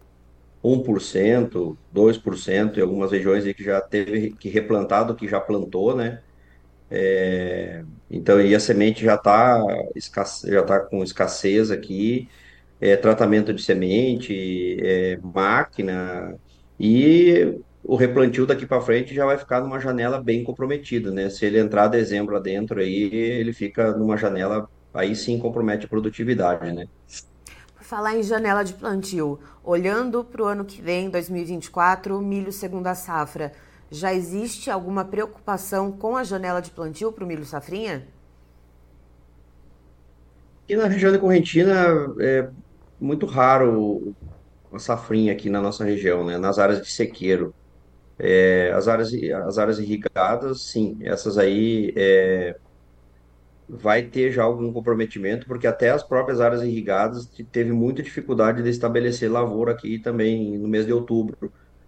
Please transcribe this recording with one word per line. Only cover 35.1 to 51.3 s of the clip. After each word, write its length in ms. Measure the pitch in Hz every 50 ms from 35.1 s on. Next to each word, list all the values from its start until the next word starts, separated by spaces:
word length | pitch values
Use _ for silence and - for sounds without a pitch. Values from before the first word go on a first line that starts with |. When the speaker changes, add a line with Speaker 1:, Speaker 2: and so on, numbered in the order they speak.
| 214 - - 208 - - - - 202 180 - - 202 190 196 196
Speaker 2:
com 260 | 196 196 220 220 247
a 60 | 254
janela 400 | 247 180 196 185 185 180 180 180
de 80 | 175 -
plantio 400 | - - 165 160 151 - 214 226
pro 160 | 220 214 190
milho 180 | 175 165 151 147
safrinha? 640 | 131 156 143 - - 175 202 226 208 160 131 131 - - - _ _ _ _ _ _ _ _ _ _ _ _ _ _ _ - _ _ _ _ _ _ _ _ _ _ _ - - - - _ _ _ _ _ _ _ _ _ _ _ _ _ _ _ _ _
Speaker 1:
Aqui 140 | _ - 202
na 100 | 220 220
região 240 | 196 190 190 190 190
da 80 | 196 196
Correntina 960 | 196 185 185 170 165 - - 165 180 196 190 185 180 175 160 156 143 139 - -
é 280 | 104 131 135 131 127 131 - - - _ _ _ _ _ _ -
muito 260 | 139 139 151 151 208
raro 880 | - 123 135 127 131 135 131 131 120 113 110 107 104 101 - - 104 101 - - - - - _ _ _ _ _ _
a 60 | - 107
safrinha 540 | - - 117 117 - - 110 110 110 104
aqui 180 | 101 104 - 101
na 100 | 101 101
nossa 240 | 101 101 107 - 107
região, 400 | 101 104 101 98 90 87 90 87
né? 140 | 87 87 87
Nas 220 | 92 98 98 104
áreas 200 | 98 101 104 98
de 80 | - -
sequeiro. 640 | - - 117 - - - 92 92 92 90 87 - - _ _ _ - - _ _ _ - _ - _ -
É, 520 | - 92 92 92 92 92 92 92 90 90
as 140 | 95 95 98 113
áreas, 240 | 113 113 113 113 120 113 - 78 - 95 90
as 120 | 95 98 110
áreas 200 | 104 107 110 104
irrigadas, 800 | 107 104 107 101 101 98 - 95 92 101 113 117 135 135 131 127
sim, 340 | - - - 117 107 95 - -
essas 360 | - - 95 98 - 110